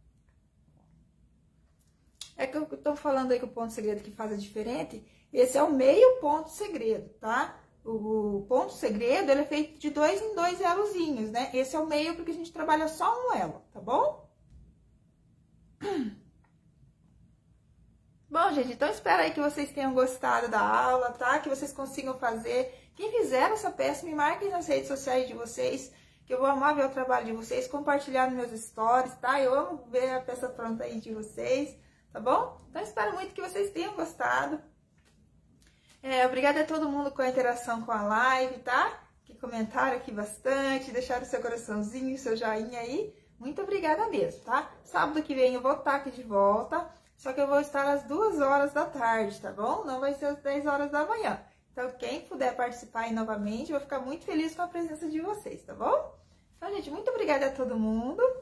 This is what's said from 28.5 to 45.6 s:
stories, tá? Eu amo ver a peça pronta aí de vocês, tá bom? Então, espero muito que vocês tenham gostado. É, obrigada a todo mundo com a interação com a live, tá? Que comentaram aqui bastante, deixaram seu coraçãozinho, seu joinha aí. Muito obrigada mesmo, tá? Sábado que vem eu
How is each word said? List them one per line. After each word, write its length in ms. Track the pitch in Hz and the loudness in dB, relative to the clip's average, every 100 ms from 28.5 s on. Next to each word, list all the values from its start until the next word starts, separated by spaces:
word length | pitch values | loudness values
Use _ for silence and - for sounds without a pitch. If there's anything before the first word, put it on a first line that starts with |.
| 220 | -8
stories, 540 | - - 226 247 254 - | -10 -2 4 4 4 -2
tá? 220 | 247 277 | 0 2
Eu 140 | 262 | 4
amo 300 | 269 302 311 233 | 2 0 -6 -4
ver 260 | 247 262 | -2 0
a 60 | 254 | -2
peça 280 | 254 254 247 | -4 -6 -6
pronta 340 | 254 226 226 | -6 -6 -6
aí 160 | 240 226 | -6 -8
de 140 | 226 | -8
vocês, 640 | 214 214 - - 269 302 - - _ _ | -10 -10 -6 0 0 0 -8 -20 _ _
tá 60 | 226 | -6
bom? 420 | 220 330 508 - - | 2 2 0 -8 -14
Então, 120 | 320 | -10
espero 320 | 427 - 208 | -6 -2 -2
muito 200 | 359 381 | -2 -6
que 60 | - | -8
vocês 300 | 359 392 403 | -6 -2 -4
tenham 240 | 320 381 | -4 -6
gostado. 640 | 370 330 - 240 247 285 302 - _ _ _ _ _ _ _ _ _ _ _ _ _ 262 | -6 -8 -4 -2 0 -2 -4 -10 _ _ _ _ _ _ _ _ _ _ _ _ _ 0
É, 200 | 262 254 | 4 4
obrigada 340 | 254 285 294 | 6 4 4
a 60 | 311 | 2
todo 200 | 311 302 | 0 0
mundo 240 | 277 285 | 0 -2
com 120 | 277 | 0
a 60 | 254 | 0
interação 520 | 254 247 240 - 226 | 2 2 0 -2 -4
com 80 | 226 | -2
a 120 | 220 | -2
live, 560 | 208 214 254 262 254 254 | 2 2 4 4 0 -4
tá? 420 | - 254 427 - - _ | 0 2 2 -2 -16 _
Que 100 | - | -20
comentaram 600 | - 247 233 220 262 262 247 | -14 -8 -6 -4 0 0 0
aqui 160 | - | -4
bastante, 800 | 208 208 - 262 269 277 269 262 | -8 -8 -6 0 0 2 -2 -2
deixaram 320 | 240 254 254 | -4 -2 -4
seu 160 | 254 254 | -4 -4
coraçãozinho, 800 | 240 233 226 208 208 254 262 269 | -4 -6 -4 -4 -4 -4 -4 -4
seu 180 | 240 226 | -2 -2
joinha 420 | 226 220 226 247 | 0 -2 -4 -8
aí. 380 | 233 294 427 - _ - | -6 -4 -6 -10 _ -14
Muito 240 | 247 311 | -10 -8
obrigada 440 | 403 392 320 311 440 | -4 0 0 0 0
mesmo, 340 | 302 170 - | 0 0 -4
tá? 280 | - 269 302 - | -2 -2 -2 -8
Sábado 380 | - - - 311 | -6 0 0 0
que 120 | 302 | -2
vem 200 | 262 254 | 2 2
eu 80 | 247 | 4